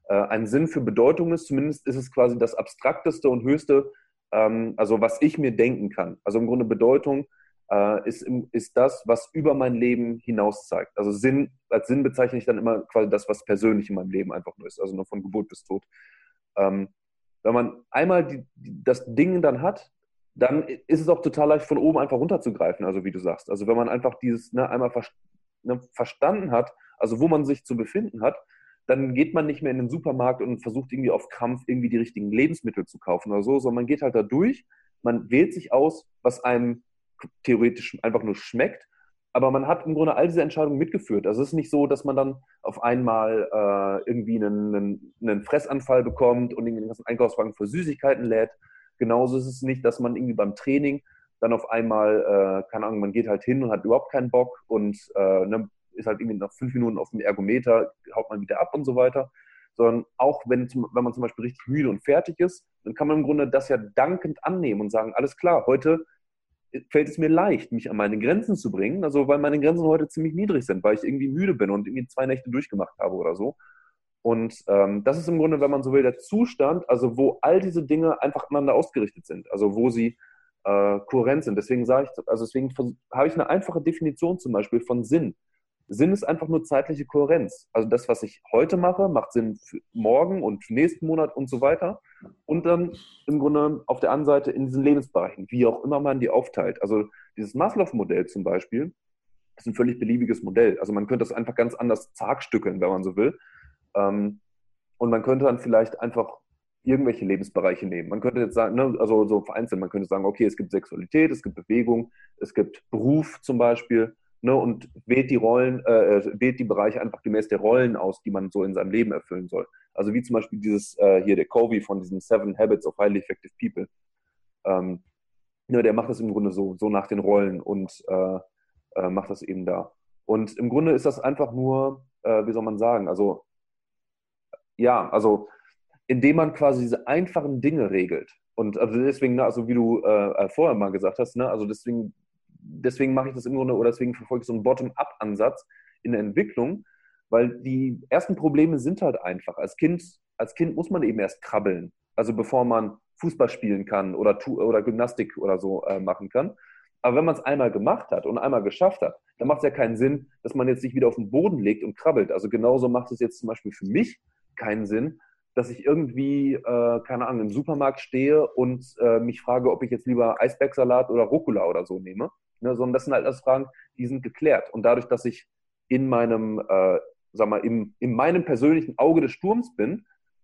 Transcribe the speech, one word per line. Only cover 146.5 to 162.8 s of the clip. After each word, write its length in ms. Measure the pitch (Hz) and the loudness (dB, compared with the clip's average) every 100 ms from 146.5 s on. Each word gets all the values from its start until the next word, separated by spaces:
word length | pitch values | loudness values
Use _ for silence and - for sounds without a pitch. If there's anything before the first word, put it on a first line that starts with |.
| - 123 208 - _ _ _ _ | -2 -4 -4 -12 _ _ _ _
weil 300 | 113 123 120 | 2 2 -2
die 400 | 123 131 131 120 - | -4 -2 -2 -4 -2
ersten 260 | 156 185 190 | -2 0 0
Probleme 440 | 160 147 160 151 | 2 4 4 2
sind 220 | 127 196 | -2 0
halt 200 | 165 - | 0 -2
einfach. 360 | 87 92 - - | -4 -6 -8 -8
Als 180 | - - | -8 0
Kind, 260 | 160 175 - _ _ - | 0 0 -8 _ _ -10
als 180 | 113 - | -8 -4
Kind 200 | 165 - | -4 -4
muss 140 | 170 | -4
man 140 | 180 | -2
eben 160 | 117 110 | 0 -2
erst 220 | 95 - | -4 -6
krabbeln, 500 | - 107 101 87 87 _ _ - | -6 -2 -2 -2 -6 _ _ -4
also 180 | 110 | -2
bevor 320 | 110 110 131 120 | -2 -2 0 2
man 320 | 113 107 - _ _ | 0 -2 -8 _ _
Fußball 320 | 170 - 123 | -4 0 0
spielen 360 | - 107 98 98 | 0 -2 -2 -2
kann 300 | 101 95 90 | -2 -2 0
oder 240 | 107 101 | 0 0
tu-, 220 | - - | -2 -2
oder 200 | 110 110 | 2 2
Gymnastik 560 | 113 110 123 - - - | 0 -2 -2 -4 -8 -4
oder 220 | 98 92 | -2 -2
so, 240 | 95 95 - | -2 -4 -4
äh, 140 | 98 | -4
machen 300 | 92 - 98 | -4 -6 -4
kann. 260 | 123 165 - _ _ _ _ | -2 -4 -6 _ _ _ _
Aber 160 | 123 127 | 0 2
wenn 80 | 165 | 2
man's 160 | 151 | 0
einmal 300 | 131 143 120 | -2 0 0
gemacht 380 | 98 117 220 - | 0 0 -2 -2
hat 140 | - - | -4 -2
und 120 | 113 | -2
einmal 260 | 135 123 | 0 0
geschafft 380 | 98 - 185 - | -2 0 0 2
hat, 140 | - - _ - | -4 -6 _ -4
dann 120 | 127 | -2
macht's 140 | 151 | 0
ja 80 | 143 | 0
keinen 260 | 131 117 113 | 0 -2 2
Sinn, 340 | 135 139 135 _ | 0 0 -8 _
dass 140 | 117 135 | -6 -2
man 120 | 127 | 0
jetzt 140 | 127 | 0
sich 140 | 131 127 | -4 2
wieder 140 | 120 | 2
auf 60 | 117 | 2
den 140 | 101 | -2
Boden 300 | 127 196 156 | 0 2 2
legt 240 | 101 107 | 0 0
und 140 | 107 - | -4 -2
krabbelt. 340 | 160 139 92 | 0 2 2
Also 180 | 92 104 | -2 -2
genauso 400 | 113 117 131 | 0 2 4